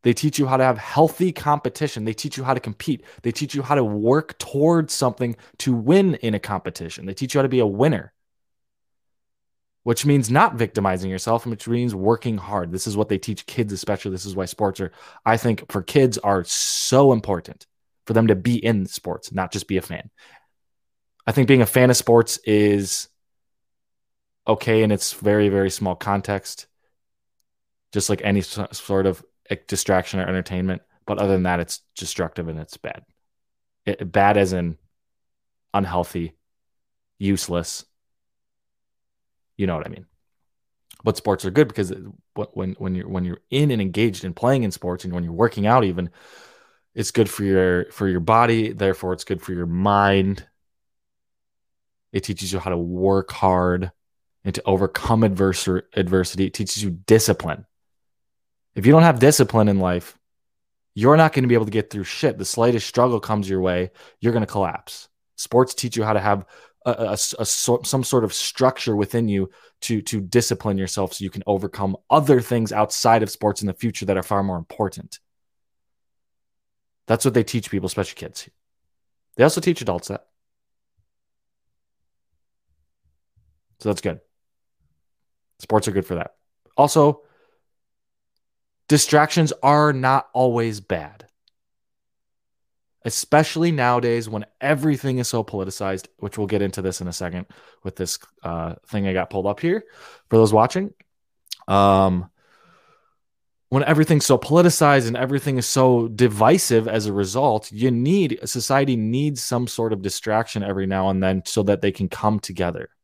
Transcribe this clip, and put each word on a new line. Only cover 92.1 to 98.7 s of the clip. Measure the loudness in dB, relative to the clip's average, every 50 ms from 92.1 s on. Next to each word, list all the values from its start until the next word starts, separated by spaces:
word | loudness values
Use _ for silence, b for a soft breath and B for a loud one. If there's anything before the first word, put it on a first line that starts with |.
| _ _ _ _ _ _ _ _ _ _ _ _ _ _ _ _ _ _ _
especially | -8 -6 -6 -4 _ 4 4 4 2 0 0 0 0
nowadays | 0 2 2 2 2 2 2 0 -2 -2 -4 -6
when | -8 -10 -10 _ _ _
everything | -2 0 0 2 2 0 0 0 -2 -4 -2 -2
is | -4 -2
so | -2 -4 -4
politicized, | -4 -6 -6 -6 -6 -8 -8 -6 -6 -6 -6 -8 -14 _ _
which | -12 -10 -6 -6
we'll | -4
get | -2 0 -2
into | -2 -2 -4 -4
this | -6 -6 -6 -6
in | -8 -10
a | -8
second | -8 -8 -8 -8 -10 -12 _ b b b b b b _
with | -14 -8
this, | -8 -8 -8 -8 -10 -12 _ _ _ -10
uh, | -10 -8 -6 -8 -8